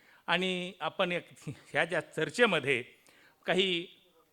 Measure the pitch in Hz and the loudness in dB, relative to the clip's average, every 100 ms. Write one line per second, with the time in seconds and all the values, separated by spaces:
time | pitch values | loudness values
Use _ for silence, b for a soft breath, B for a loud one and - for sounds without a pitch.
0 | b b b 170 185 180 180 - 156 - | b b b 0 0 -2 -6 -8 -6 -2
1 | 180 175 - - - 113 - 143 165 170 | -2 -2 -6 -14 -14 -14 -6 -2 0 -2
2 | - - 156 - 240 165 139 123 123 - | -4 -4 -4 2 2 4 0 -2 -2 -14
3 | b b b b - 180 196 170 180 - | b b b b 0 2 2 0 -6 -14
4 | _ _ _ | _ _ _